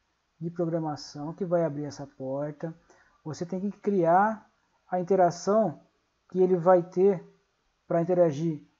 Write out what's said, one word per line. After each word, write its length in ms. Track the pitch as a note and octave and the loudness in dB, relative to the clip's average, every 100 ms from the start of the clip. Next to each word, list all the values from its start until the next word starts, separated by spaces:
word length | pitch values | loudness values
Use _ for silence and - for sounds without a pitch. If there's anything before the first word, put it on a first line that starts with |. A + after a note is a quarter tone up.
| _ _ _ _ | _ _ _ _
de 100 | E3+ | -12
programação 840 | E3+ E3 E3 D#3 C#3+ - D3 D3 | -6 -4 -4 -6 -8 -12 -14 -14
que 120 | E3+ F#3 | -10 -4
vai 180 | F3 | -2
abrir 220 | D#3+ C#3+ D3 | -2 -4 -10
essa 220 | C#3 C#3+ | -12 -16
porta. 680 | _ C3 C3+ D3 D3 E3 E3 _ _ _ _ | _ -8 -6 -8 -10 -12 -14 _ _ _ _
Você 220 | D#3+ C#3 E3+ | -14 -10 -8
tem 140 | F#3 | -6
que 120 | G3+ | -8
criar 800 | - G#3 G3+ E3 F3+ G#3+ G#3+ - _ _ _ _ | -6 -2 0 2 4 2 -2 -14 _ _ _ _
a 100 | F#3 | -6
interação 800 | F3 F#3+ F3 E3+ - G#3+ G3 - _ _ _ _ _ | 0 4 4 2 0 2 2 -4 _ _ _ _ _
que 120 | F3+ | 0
ele 160 | F#3 F#3 | 2 4
vai 240 | E3+ F3+ | 6 4
ter 420 | F3 F#3 G3 F3+ - _ _ _ _ _ _ | 4 2 2 2 -6 _ _ _ _ _ _
pra 140 | E3+ | -2
interagir 680 | E3 F3+ E3+ C#3 E3 D3+ - | 0 2 2 2 -4 -6 -12